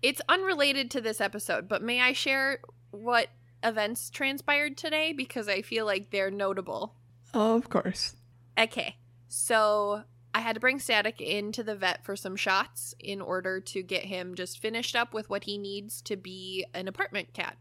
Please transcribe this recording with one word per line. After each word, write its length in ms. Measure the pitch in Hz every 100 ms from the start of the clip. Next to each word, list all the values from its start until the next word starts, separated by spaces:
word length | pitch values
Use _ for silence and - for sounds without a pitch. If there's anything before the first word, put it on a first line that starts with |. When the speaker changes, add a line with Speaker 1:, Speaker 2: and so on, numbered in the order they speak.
Speaker 1:
It's 200 | 240 277 -
unrelated 600 | 349 381 330 285 277 254
to 100 | 277
this 180 | 226 214
episode, 480 | 202 208 - - 190
but 160 | 214
may 160 | 226 240
I 140 | 254
share 480 | 262 - 269 269 262 - - _
what 360 | 208 226 240 - - - -
events 480 | 226 220 208 240 -
transpired 680 | - 269 277 - 285 294 277
today? 340 | 320 311 320
Because 380 | 294 262 247 208
I 120 | 196
feel 240 | 214 226 214
like 240 | 196 202
they're 220 | 202 190
notable. 640 | 196 196 196 180 - 214 - - - -
Speaker 2:
Of 360 | - 220 226 254
course. 460 | - - - - - - - - -
Speaker 1:
Okay. 380 | 226 233 - - - - -
So 800 | - - 226 214 208 202 208 220 - - 214
I 40 |
had 160 | 226 220
to 40 |
bring 200 | 247 269
Static 420 | - 220 208 220
into 420 | - 202 208 220
the 140 | 220 202
vet 260 | 185 -
for 140 | - 202
some 180 | 196 196
shots 580 | - 190 - - - -
in 220 | - 196
order 400 | 190 185 185 185
to 200 | 190 196
get 220 | 180 185
him 320 | - 185 180 180
just 260 | 180 -
finished 320 | 220 226 233
up 200 | 240 240
with 160 | 220 214
what 160 | 202 208
he 120 | 202
needs 440 | 202 196 208 -
to 160 | - 196
be 480 | 190 190 185 185 -
an 160 | 170 185
apartment 440 | 202 392 311 -
cat 220 | - 180 -